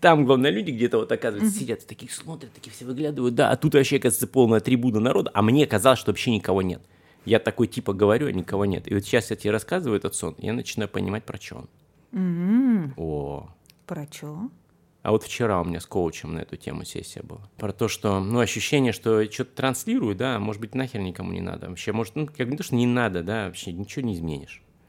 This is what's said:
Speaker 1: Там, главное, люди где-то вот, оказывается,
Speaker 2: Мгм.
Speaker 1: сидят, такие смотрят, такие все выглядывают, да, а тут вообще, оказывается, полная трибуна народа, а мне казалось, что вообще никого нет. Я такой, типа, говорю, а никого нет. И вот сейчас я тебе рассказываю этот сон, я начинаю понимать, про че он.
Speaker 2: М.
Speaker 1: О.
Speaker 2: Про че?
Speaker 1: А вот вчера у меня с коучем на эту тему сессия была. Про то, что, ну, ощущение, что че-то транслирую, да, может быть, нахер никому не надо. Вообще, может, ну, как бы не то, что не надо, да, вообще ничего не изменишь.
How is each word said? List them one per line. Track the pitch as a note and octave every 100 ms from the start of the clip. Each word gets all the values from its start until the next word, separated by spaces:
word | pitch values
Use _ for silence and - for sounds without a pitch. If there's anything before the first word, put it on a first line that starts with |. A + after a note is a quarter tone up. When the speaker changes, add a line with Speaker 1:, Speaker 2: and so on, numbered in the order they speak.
Speaker 1:
Там, | F3+ D#3+ B2+
главное, | C3 C3+
люди | F#3 G3
где-то | A#2+ A#2 A#2
вот, | A2
оказывается, | A2+ A#2+ G2+ A3
Speaker 2:
Мгм. | G3+
Speaker 1:
сидят, | B2+ G#2+ -
такие | - B2
смотрят, | - - D#3+ C#3
такие | - -
все | -
выглядывают, | B2 B2+ D3+ C#3+ B2 A#2+
да, | C3+
а | D3
тут | D#3 D3
вообще, | C3+ C#3
оказывается, | C3 - A#2+
полная | C3 A#2+ A2
трибуна | G#2 B2+ B2 G#2+
народа, | A2+ G2+ F#2
а | -
мне | G#2+ C3+ C#3+
казалось, | G#2+ A#2 C3
что | -
вообще | G2+ -
никого | A2 G2 F#2+
нет. | F#2 F2 - _ _ _
Я | - A2
такой, | - - A2+
типа, | - -
говорю, | G2 G#2 G#2+ D3
а |
никого | F#2 E2+ G2 G2+
нет. | F#2 -
И |
вот | G2+ G2+
сейчас | A#2+ -
я | A2
тебе | G#2
рассказываю | G#2+ - F3+ D#3+ G#2
этот | F#2+ -
сон, | E2+ D2
я | F2+
начинаю | A#2 - - G#2
понимать, | F#2+ F#2+ G#2
про | - -
че | - -
он. | B2 _ _ _ _
Speaker 2:
М. | A3 F#3 E3+ F3 A3+ C4 A3 D3+ C3
Speaker 1:
О. | D#3+ D3+ C#3+ C#3+ - - _ _ -
Speaker 2:
Про | E3+ D3
че? | - D3 D3+ A#3 - _ _ _ _
Speaker 1:
А | -
вот | G#2+
вчера | - - A#2 F#2+
у | F2
меня | E2+
с | -
коучем | G2+ F2 - D#2 D#2+
на |
эту | - -
тему | - -
сессия | - - - -
была. | - - G2+ _
Про | G#2+
то, | G2 A2+
что, | - G#2+ G2
ну, | F#2+ A#2+
ощущение, | A#2 - - D3 B2+
что | G#2 - A2 G#2+
че-то | - C3 -
транслирую, | C3 B2+ - B3 C3+ G2
да, | B2+ A#2
может | G#2 G#2
быть, | G#2+ B2
нахер | C3 A2
никому | F#2+ F2+ F#2
не | F2+
надо. | F2+ F2 F2
Вообще, | F2+ -
может, | G#2+ A2+ -
ну, | D3
как | - B2
бы |
не | D3
то, |
что | - B2
не | B2
надо, | B2 A#2 F2+
да, | E2+ A2 G2
вообще | F2 -
ничего | F2 G2 - B2
не | F#2
изменишь. | E2 D2 C#2+ - _ _